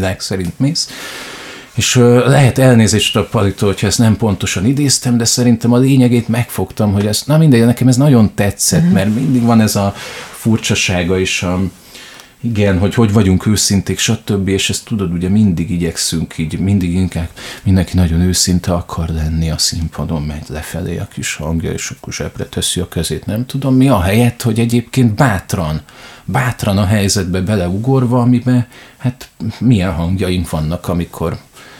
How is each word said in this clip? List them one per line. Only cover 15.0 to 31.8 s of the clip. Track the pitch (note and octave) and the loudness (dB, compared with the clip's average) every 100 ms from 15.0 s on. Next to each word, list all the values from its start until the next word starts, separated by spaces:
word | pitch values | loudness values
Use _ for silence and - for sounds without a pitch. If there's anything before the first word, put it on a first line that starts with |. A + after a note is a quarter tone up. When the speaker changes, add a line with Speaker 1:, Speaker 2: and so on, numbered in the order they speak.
| F#2 | -2
Speaker 1:
ugye | E2+ F2+ | -2 0
mindig | G#2 G#2+ E2+ E2 | 2 2 2 -2
igyekszünk | F2 E2+ - - E2 D2+ - | -2 -2 -4 -4 -4 -6 -6
így, | D#2+ D#2+ | -6 -2
mindig | F#2 G2+ F#2 | 0 0 0
inkább | F2 F#2 E2 E2+ - - - | 0 -2 -2 -8 -10 -18 -6
mindenki | - F#2 F2 F2+ | 0 2 2 2
nagyon | F2 E2 | 2 2
őszinte | F2+ F2 - F2+ F2+ | 2 0 0 0 0
akar | F2 - - D#2+ | -2 -4 -6 -4
lenni | D#2+ D#2 D#2+ D#2+ | -2 -2 -2 -2
a | D#2 | -2
színpadon, | - F2 D#2+ - D2 E2 | -4 -4 -6 -6 -6 -6
megy | D2+ D2 - | -6 -10 -10
lefelé | D2 - E2 F2+ E2+ | -12 -10 -8 -6 -8
a | G2+ | -10
kis | - C#2 - | -10 -10 -8
hangja, | D2+ E2 - | -4 -4 -4
és | F2 - | -6 -8
akkor | - - | -12 -12
zsebre | - D2+ - - | -10 -8 -8 -10
teszi | - E2 - | -6 -4 -4
a | F#2 | -4
kezét, | - - - - | -4 -4 -6 -6
nem | G#2+ B2+ | -6 -6
tudom | C#3+ C3+ C3 | -4 0 2
mi, | C3+ | 4
ahelyett, | A2 F2 G#2+ A#2+ - | 2 2 2 2 0
hogy | A#2+ A2 | -2 0
egyébként | A#2 A#2+ A#2 - A#2+ G#2 | 0 0 -2 0 0 2
bátran, | C#3 F#2+ - F#2+ D#2+ D#2 - - - - - | 0 0 -4 -4 -4 -4 -8 -20 -20 -16 -6
bátran | F#2+ B2+ - G#2+ G2 | -2 -2 -2 -2 0
a | G2 | 2
helyzetbe | A2 G2 G#2 F2 F#2 | 2 0 -2 -2 -2
beleugorva, | F#2+ G#2+ F2 G2 A#2+ C3+ B2 B2 | 0 0 -2 -2 0 0 2 2
amiben, | A#2+ B2 A#2+ B2 A#2 - - - | 2 2 2 0 0 -8 -20 -8
hát | B2+ - - - A2 - | -6 -6 -10 -10 -10 -2
milyen | A#2 A2+ F#2 | 2 2 2
hangjaink | D#2 E2+ F#2+ F#2 F#2 D#2+ | -2 -2 -2 -2 -2 -2
vannak, | D#2+ D2+ E2+ - | -4 -4 -4 -4
amikor, | F2 E2 - E2 - - - - - | -4 -4 -6 -6 -6 -12 -20 -20 -20